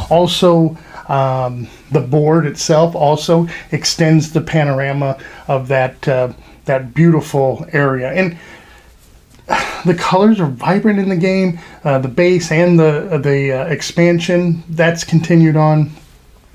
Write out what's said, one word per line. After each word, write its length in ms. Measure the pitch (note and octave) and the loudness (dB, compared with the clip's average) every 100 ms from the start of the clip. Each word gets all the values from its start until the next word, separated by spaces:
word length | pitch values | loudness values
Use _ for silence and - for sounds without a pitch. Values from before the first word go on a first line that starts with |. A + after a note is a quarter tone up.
| - | 0
Also, 640 | E3 F3 F3 F3+ E3+ D#3+ D#3+ - - - | 2 2 2 4 4 2 -2 -18 -16 -6
um, 600 | C#3 C3+ C3 B2+ B2 A2 - - | -2 -2 -2 -4 -6 -12 -16 -4
the 80 | C#3+ | -2
board 460 | B2 D3+ D3+ E3 D3 | 0 0 2 2 0
itself 480 | - - D#3 E3+ E3+ | -4 0 2 2 2
also 500 | D3 D3+ - E3 E3+ - - | 0 0 2 0 0 -6 -8
extends 600 | C#3+ - - D#3+ D#3+ D3+ | -6 -4 0 2 2 2
the 80 | D#3+ | -4
panorama 760 | D#3+ D#3+ C#3+ C3+ C#3 C#3+ C#3 C3 - - - | -2 -2 0 -2 -4 -4 -4 -6 -12 -16 -4
of 220 | C#3 B2+ | -4 0
that, 400 | C3+ C3 - D3+ | 0 -2 -4 -2
uh, 240 | C3 B2+ - - - | -2 -2 -6 -20 -14
that 300 | - C3+ B2+ | -4 -4 -2
beautiful 720 | C3 E3+ D#3 - C#3+ C3+ A#2 - | 2 4 2 0 -2 -2 -2 -4
area. 380 | D3 C#3 C3 B2+ | -2 0 -2 -4
And 280 | D#3 F#3+ E3+ - - - - _ _ _ _ _ - - - - - | -4 -4 -6 -20 -20 -20 -20 _ _ _ _ _ -18 -6 -6 -6 -6
the 100 | E3+ | -2
colors 460 | E3+ - F#3 G#3 G#3 | -2 0 2 2 2
are 80 | D3+ | 0
vibrant 500 | A#2+ D#3 G3 G#3+ G3+ | -4 -2 0 0 0
in 120 | G3 | 0
the 60 | F#3 | 0
game. 440 | F#3 F#3+ F#3 E3+ - - | 0 0 -2 -4 -12 -8
Uh, 140 | D3+ C3+ | -2 -2
the 100 | B2+ | -2
base 420 | A#2 F3 F3+ F3 | 0 2 2 0
and 280 | D#3 F3 E3+ | 0 4 4
the, 420 | D#3 D3+ F#3+ D#3 | 4 2 -2 -2
the, 300 | C#3+ C#3 C#3 | 0 0 0
uh, 140 | C3 - | -4 -4
expansion, 1000 | C3 - - E3+ E3+ E3+ F3 F3 E3+ - | -6 -6 0 2 2 0 0 0 -4 -6
that's 340 | E3 E3 E3 | -2 0 -2
continued 520 | - E3 E3+ E3+ D#3+ D#3 | 0 0 4 4 4 4
on. 360 | D#3 D3+ D3+ - - - _ _ _ | 2 2 0 -6 -20 -20 _ _ _